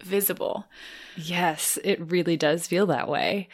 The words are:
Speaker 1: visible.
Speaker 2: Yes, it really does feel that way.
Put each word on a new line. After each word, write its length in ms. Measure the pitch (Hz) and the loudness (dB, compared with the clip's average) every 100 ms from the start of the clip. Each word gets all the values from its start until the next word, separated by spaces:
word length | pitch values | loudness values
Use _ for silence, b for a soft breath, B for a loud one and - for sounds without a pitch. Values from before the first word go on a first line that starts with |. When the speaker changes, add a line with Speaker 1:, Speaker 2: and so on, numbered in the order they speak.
Speaker 1:
visible. 640 | 180 196 196 - - - - B B B B - | -2 0 0 -2 -4 -4 -8 B B B B -12
Speaker 2:
Yes, 640 | 160 175 175 156 - - 190 | -4 0 0 0 -2 0 0
it 260 | 196 160 | 0 2
really 240 | 180 165 165 | 2 2 2
does 320 | 151 170 - | 4 2 2
feel 200 | 175 202 | 2 4
that 200 | 139 - | 2 0
way. 400 | 143 87 202 185 | 0 2 0 -4